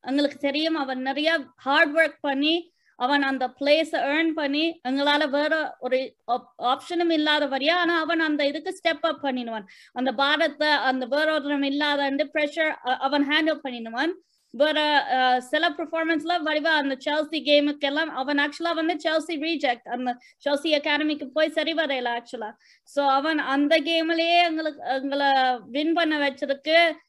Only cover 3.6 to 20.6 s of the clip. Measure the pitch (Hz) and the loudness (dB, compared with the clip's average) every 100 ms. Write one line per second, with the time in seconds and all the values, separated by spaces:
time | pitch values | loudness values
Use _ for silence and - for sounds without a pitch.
3.6 | 277 302 320 330 277 294 330 320 285 285 | 4 4 4 -2 0 2 0 0 -2 0
4.6 | 330 330 254 269 285 294 302 277 302 311 | -2 -4 -4 0 2 2 2 0 0 0
5.6 | 302 - 247 254 262 _ - 240 247 - | -2 -6 -2 -2 -2 _ -4 -4 -4 -4
6.6 | 240 277 - 349 339 320 302 302 285 262 | -2 -2 -2 -2 2 2 2 2 0 0
7.6 | 277 359 339 339 311 330 320 294 285 294 | 0 2 2 0 0 0 0 0 0 -2
8.6 | 320 370 339 320 330 294 285 254 233 220 | -8 -4 -2 -2 -2 -2 -4 -4 -6 -10
9.6 | 202 - - 240 254 233 277 302 320 294 | -12 -20 -14 -4 -4 0 0 2 0 0
10.6 | 302 294 254 262 247 285 311 311 285 285 | 2 2 2 -2 -2 0 0 0 -2 -2
11.6 | 277 277 294 285 277 277 302 311 294 311 | -2 -2 -2 0 -2 -2 -2 -2 -2 -2
12.6 | 311 - 247 254 269 285 285 302 320 302 | -2 -2 -4 -2 0 0 2 2 2 -2
13.6 | 277 240 226 226 320 370 _ _ _ 233 | -6 -10 -8 -4 -4 -4 _ _ _ 0
14.6 | 302 302 302 285 - 254 254 254 247 302 | 2 4 4 2 2 2 4 2 0 0
15.6 | 339 339 320 330 320 320 320 349 311 302 | 0 -2 -6 -4 0 -2 0 -2 0 0
16.6 | 311 311 277 262 302 294 302 311 254 294 | 2 2 0 -4 -2 -2 -2 -4 4 4
17.6 | 294 294 285 285 320 262 269 294 294 294 | 4 -2 -2 -2 -4 -4 -2 0 -2 -2
18.6 | 339 320 320 330 330 320 311 320 311 330 | -4 -2 -2 -2 0 -2 -2 -6 -4 -2
19.6 | 285 240 - 240 254 247 - _ 285 285 | -2 -4 -6 -6 -4 -6 -12 _ -4 -2